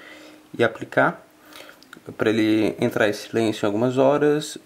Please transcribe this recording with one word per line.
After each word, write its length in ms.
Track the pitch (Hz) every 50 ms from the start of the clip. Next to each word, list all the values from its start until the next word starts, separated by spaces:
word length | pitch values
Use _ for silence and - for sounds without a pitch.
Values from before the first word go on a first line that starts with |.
| - - - - - - - - - - -
e 80 | - 117
aplicar. 600 | 120 - - 123 - - 139 135 160 - - - - _ _ - - - - - - - - - - - - - - 92
Pra 120 | - - 110
ele 460 | 107 110 107 107 107 110 107 95 -
entrar 300 | - 120 117 - 117 113
em 60 | 104 104
silêncio 520 | - - - - 113 113 107 110 - -
em 20 |
algumas 300 | 104 101 107 120 127 123
horas. 600 | 131 135 135 147 147 147 147 147 151 151 - - - -